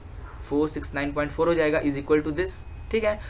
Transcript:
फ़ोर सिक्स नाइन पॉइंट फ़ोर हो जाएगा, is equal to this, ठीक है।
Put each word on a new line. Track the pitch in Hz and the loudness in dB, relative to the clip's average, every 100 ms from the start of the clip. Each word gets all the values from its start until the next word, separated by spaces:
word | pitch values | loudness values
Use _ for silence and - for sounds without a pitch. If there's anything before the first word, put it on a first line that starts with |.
| - - - - - | -14 -14 -14 -12 -2
फ़ोर | 143 151 | 0 0
सिक्स | 151 - | -2 -6
नाइन | 139 143 | -4 -2
पॉइंट | 143 147 | 0 -2
फ़ोर | 151 165 | 2 2
हो | |
जाएगा, | 170 151 151 | 4 4 4
is | 147 139 | 2 0
equal | 143 151 151 | 4 4 4
to | 147 | -2
this, | 185 - - - - | -2 -4 -12 -12 -2
ठीक | 220 | 0
है। | 214 208 | 2 0